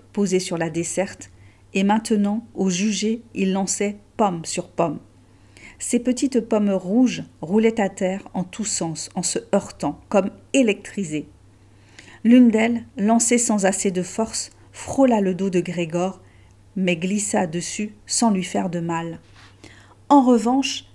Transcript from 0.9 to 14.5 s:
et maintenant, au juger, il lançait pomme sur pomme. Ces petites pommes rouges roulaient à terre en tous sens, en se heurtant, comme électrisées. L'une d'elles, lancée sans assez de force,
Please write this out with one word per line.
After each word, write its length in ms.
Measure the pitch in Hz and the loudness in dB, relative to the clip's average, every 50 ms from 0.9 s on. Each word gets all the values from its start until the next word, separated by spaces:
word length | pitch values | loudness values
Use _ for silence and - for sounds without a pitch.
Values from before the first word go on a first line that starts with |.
| - 175 196 - - - - - - - - - _ _ _ _ - | -4 -4 -4 -6 -6 -16 -20 -20 -20 -20 -20 -20 _ _ _ _ -2
et 100 | 190 196 | 0 2
maintenant, 640 | 202 214 220 220 - 226 202 202 202 208 233 - - - | 2 2 2 2 0 0 2 2 0 -2 -4 -6 -8 -6
au 160 | - 190 190 | -2 -2 0
juger, 540 | 180 175 202 220 202 185 208 220 226 233 - - - | 0 0 -2 -2 -2 -2 -2 -2 -2 -4 -6 -10 -4
il 180 | 190 190 190 | -2 -2 0
lançait 460 | 190 190 196 180 - - 202 208 202 - - _ _ | 0 -2 -2 -4 -2 -4 -4 -4 -6 -8 -16 _ _
pomme 300 | - 214 196 175 165 160 | 0 0 0 0 -4 -8
sur 240 | - - 180 - - | -8 -8 -8 -8 -6
pomme. 300 | - - 165 - - - - - _ _ _ _ _ _ _ _ - - - - - - | -2 -2 -2 -2 -2 -6 -12 -18 _ _ _ _ _ _ _ _ -20 -20 -20 -20 -16 -12
Ces 200 | - - 247 240 | -6 -2 -2 0
petites 400 | 240 254 247 - 294 262 - 233 | 0 0 -2 0 0 0 0 0
pommes 300 | 220 - 226 214 208 202 | 0 0 0 0 2 2
rouges 540 | 190 185 185 180 208 247 262 220 170 156 - - - - | 0 0 -2 0 2 4 4 2 2 -4 -10 -14 -14 -12
roulaient 400 | 160 160 196 226 220 226 226 226 | -4 0 2 4 4 4 2 2
à 80 | 196 190 | -2 -2
terre 320 | 196 - 190 185 190 196 - - - | -2 -2 -4 -2 -4 -4 -8 -8 -6
en 100 | 190 180 | -6 -6
tous 220 | 180 - - 202 | -6 -8 -8 -6
sens, 440 | - - - 175 165 156 - - - - | -6 -4 -4 -4 -6 -6 -8 -10 -10 -8
en 80 | 185 170 | -6 -4
se 160 | - - - - - - | -4 -4 -6 -4 -2 -2
heurtant, 460 | 196 202 - - - 170 147 147 - - | -2 -2 -4 -10 -6 -6 -6 -6 -8 -6
comme 220 | - - 196 190 - - - - - - | -2 0 0 0 0 -6 -12 -8 -2 2
électrisées. 760 | 277 254 214 190 - - - - 202 190 151 151 147 - - - _ _ - _ _ - - - _ _ _ - - - - - - - | 2 2 2 0 -4 -6 -12 -8 -8 -6 -6 -6 -8 -8 -10 -16 _ _ -20 _ _ -20 -20 -20 _ _ _ -20 -20 -20 -20 -10 0 4
L'une 280 | 220 240 254 247 226 | 8 8 10 8 8
d'elles, 340 | 208 220 226 240 240 233 - - - | 6 4 2 2 0 -2 -6 -8 -6
lancée 420 | - 196 220 233 233 226 - 240 233 | -2 2 2 4 4 4 4 2 2
sans 260 | 233 - 214 208 196 | 2 2 0 2 2
assez 260 | 185 190 - - 202 | 2 0 0 -2 -2
de 120 | 175 185 175 | -2 -2 -6
force, 480 | - - - 226 220 - - - - | -6 -4 -6 -6 -4 -6 -10 -10 -10